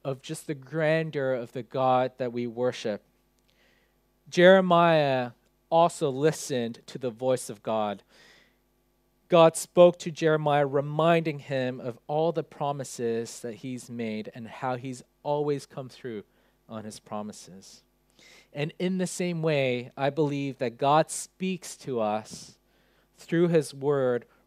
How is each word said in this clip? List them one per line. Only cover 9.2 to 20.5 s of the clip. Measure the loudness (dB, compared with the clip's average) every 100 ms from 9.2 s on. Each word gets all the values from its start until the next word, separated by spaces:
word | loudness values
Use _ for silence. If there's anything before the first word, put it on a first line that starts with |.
| _
God | 6 6 6
spoke | 0 8 8 6
to | -4
Jeremiah, | -2 0 2 2 2
reminding | 2 0 -2 0 4 4 2 -6
him | -6 -4 -4 -6
of | -10 -12 -6
all | -2 0
the | -2
promises | -8 -6 -6 -6 -8 -6 -4 -4 -6 -10
that | -14 -12
he's | -12 -12 -12
made | -8 -6 -8 -10
and | -14 -16
how | -8 -6 -6
he's | -8 -14 -16 _
always | -4 -2 -2 -4 -6
come | -14 -16
through | -14 -12 -12 -14 _ _ _ -16
on | -14
his | -12 -16
promises. | -12 -10 -10 -14 -18 -20 -20 -20 _ _ _ _ -20 -20 _
And | -8 -8 -4
in | -4 -2
the | -4
same | -4 -4 -2
way, | 0 0 0 -2 -6 -4
I | -2
believe | 0 -2 -2 -6